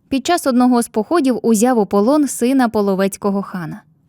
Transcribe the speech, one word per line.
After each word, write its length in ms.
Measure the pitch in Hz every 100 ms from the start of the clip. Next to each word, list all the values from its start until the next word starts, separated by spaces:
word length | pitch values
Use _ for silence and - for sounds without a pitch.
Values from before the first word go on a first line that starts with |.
| _
під 160 | 269
час 220 | 302 349 277
одного 340 | 247 247 240
з 60 | -
походів 520 | 220 - 339 262 226
узяв 360 | 233 208 247 233
у 60 |
полон 420 | 190 202 214 302 269
сина 420 | - 240 269 233
половецького 720 | 214 202 185 196 - 202 196
хана. 420 | 190 185 156 185 _ _